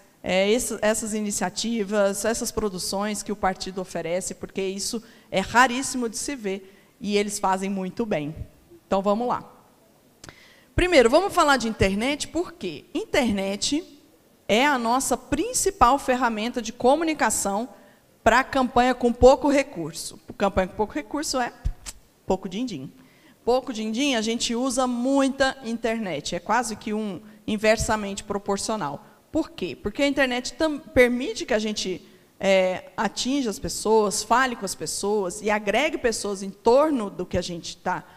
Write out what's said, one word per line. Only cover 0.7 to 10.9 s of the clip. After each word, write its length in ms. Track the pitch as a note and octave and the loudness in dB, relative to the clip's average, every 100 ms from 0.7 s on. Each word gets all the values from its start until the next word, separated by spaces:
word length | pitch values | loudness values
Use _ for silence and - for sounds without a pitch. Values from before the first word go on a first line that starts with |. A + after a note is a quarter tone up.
| A3 | -2
essas 320 | G#3+ A3 A3 | 0 0 -2
iniciativas, 1080 | G#3+ G#3 G3+ F#3 - A3 A#3 G3 G#3 G3+ G3+ | -4 -4 -4 -4 -4 -4 -2 0 2 2 0
essas 280 | - A#3 A#3 | -2 -2 -4
produções 720 | - G#3 F3+ - G3 G#3 G#3 | -4 -4 -4 -6 -4 -4 -6
que 100 | - | -6
o 40 | G3+ | -2
partido 460 | F#3+ F#3 - F#3+ | -2 -2 -8 -8
oferece, 540 | F#3 E3+ E3 F3+ F#3 F#3+ | -8 -8 -4 -4 -4 -10
porque 260 | F#3+ - | -10 -6
isso 420 | F#3+ G3 - A#3 - - _ | -4 -4 -6 -6 -10 -20 _
é 120 | F#3 | -4
raríssimo 640 | F#3+ A3+ B3+ A#3+ C4+ C4 A#3 | 2 4 4 2 -4 -4 -4
de 100 | - | -6
se 180 | - C#4+ | -8 -6
ver 440 | G#3 F#3+ - - _ _ | -6 -8 -10 -20 _ _
e 160 | F#3+ G#3 | -2 0
eles 200 | G#3 G#3 | 0 -2
fazem 320 | F#3+ F#3+ F#3+ | 0 0 -2
muito 360 | G3 F#3 F#3+ A#3 | -4 -6 -6 -2
bem. 280 | F3 D3 D#3+ - _ _ - _ | -2 -4 -8 -14 _ _ -20 _
Então, 140 | F#3+ | 0
vamos 260 | G3 G3+ B3 | 0 0 -2
lá. 220 | G#3+ - - _ _ _ _ _ _ - - - - _ | -4 -8 -20 _ _ _ _ _ _ -20 -20 -20 -20 _
Primeiro, 360 | - F4 | -2 4